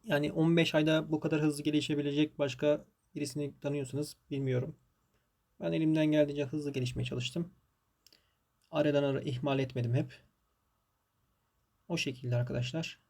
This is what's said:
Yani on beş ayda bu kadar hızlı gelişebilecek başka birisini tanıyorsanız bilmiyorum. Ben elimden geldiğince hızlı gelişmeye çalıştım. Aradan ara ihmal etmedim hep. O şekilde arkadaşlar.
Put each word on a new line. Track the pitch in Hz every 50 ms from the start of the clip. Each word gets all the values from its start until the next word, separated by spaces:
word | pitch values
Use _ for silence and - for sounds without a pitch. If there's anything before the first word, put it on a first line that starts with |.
| _
Yani | 226 151 143 151 151
on | - 160 160 165 170
beş | 170 160 - -
ayda | 156 156 156 156 160 156 160
bu | 156 151
kadar | - 156 160 151
hızlı | 151 151 147 147 147
gelişebilecek | 151 151 151 127 - 151 143 143 143 143 147 151 151 - -
başka | 147 135 123 - - 147 147 - - _ _ _ _ _ _
birisini | 147 147 135 - 147 147 143 - _
tanıyorsanız | - 143 143 147 135 123 - 139 151 147 - _ _ _
bilmiyorum. | 139 139 135 131 127 123 127 156 - _ _ _ _ _ _ _ _ _ _ _ _ _ _ _ _ _
Ben | - 170
elimden | 170 160 160 156 156 156 156
geldiğince | 151 151 151 147 143 143 143 143
hızlı | 127 - 151 147 143 135
gelişmeye | 135 123 123 - 123 123
çalıştım. | 123 131 123 123 - - 175 175 175 _ _ _ _ _ _ _ _ _ _ _ _ _ _ _ _ _ _ _ _ _ _ _ _
Aradan | 165 156 147 147 143 143 143
ara | 139 135 -
ihmal | - 147 127 - - 143 139 135
etmedim | 135 127 - 127 117 117 120
hep. | 127 - - - - _ _ _ _ _ _ _ _ _ _ _ _ _ _ _ _ _ _ _ _ _ _ _ _ _ _ _ _ _ _ _ _ _
O | - 175
şekilde | 160 - 143 123 - 131 123 123
arkadaşlar. | 120 123 - 127 120 123 - - 160 170 - - _ _